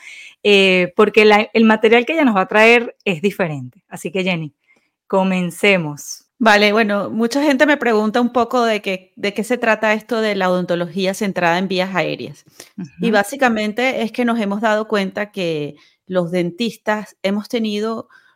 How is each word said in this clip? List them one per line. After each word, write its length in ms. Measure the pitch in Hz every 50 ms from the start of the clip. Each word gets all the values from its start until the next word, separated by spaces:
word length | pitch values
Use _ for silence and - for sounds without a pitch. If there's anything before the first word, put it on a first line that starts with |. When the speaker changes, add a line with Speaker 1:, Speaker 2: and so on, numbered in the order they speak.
| - - - - - - - _ -
Speaker 1:
eh, 500 | 214 202 196 190 190 185 185 180 175 -
porque 280 | - 214 202 202 220 214
la, 240 | 214 208 208 214 - -
el 120 | 226 226
material 400 | 220 220 214 - 220 220 240 240
que 100 | 233 311
ella 100 | 330 302
nos 120 | 262 214
va 60 | 190 190
a 60 | -
traer 480 | 208 214 220 226 233 240 233 - - _ -
es 180 | 202 190 151 151
diferente. 600 | 202 185 - 196 165 151 139 127 123 - _ _ _
Así 220 | - 175 - 175
que, 140 | 156 190 185
Jenny, 280 | 185 185 165 160 147 _ _ _ _ _ _ _ _ _ _ _
comencemos. 1160 | - - 190 190 190 185 185 180 175 165 - - 208 196 185 165 151 147 147 - - - - _ _ _ -
Speaker 2:
Vale, 340 | 247 220 208 208 208 208 202
bueno, 360 | 220 233 202 208 202 190 117
mucha 340 | 113 214 226 233 240 285 285
gente 220 | 311 285 254 302
me 140 | 294 294 294
pregunta 420 | 247 240 226 214 214 214 208 247
un 100 | 247 240
poco 340 | 247 254 233 233 247 254 233
de 180 | 233 220 208 208
qué, 300 | 202 190 185 190 _ _
de 160 | - 196 202 202
qué 100 | - 208
se 140 | - 254
trata 380 | 247 247 226 214 214 214 214 214
esto 260 | 220 220 - 240 220
de 140 | 220 214 208
la 160 | 196 190 185
odontología 640 | 180 180 180 175 180 170 175 175 151 190 190 185 196
centrada 420 | - 220 202 180 - 175 170 165
en 100 | 180 190
vías 280 | 185 196 180 180 190 196
aéreas. 500 | 180 160 151 147 - 123 113 147 - _ _ _ - - _ _ - 185 143 _ -
Y 60 | 175
Speaker 1:
Ujú. 80 | 233 214
Speaker 2:
básicamente 880 | 208 202 - - 269 277 247 226 214 214 214 208 208 247 262 254 - 226
es 100 | 220 220
que 140 | - 247
nos 120 | 240 226 233
hemos 220 | 214 202 202 208
dado 260 | 214 226 214 214 220
cuenta 460 | 214 220 208 190 190 190 208 208 208 -
que 440 | 202 185 170 160 151 147 143 147 _ _ _ _ _ _
los 240 | - 185 180 175 165
dentistas 880 | 170 185 175 175 170 170 240 226 - - - - 214 214 208 - - _ -
hemos 260 | 190 196 208 208 -
tenido 600 | - 240 220 214 208 208 208 220 226 226 226 _ _ _ _ _ _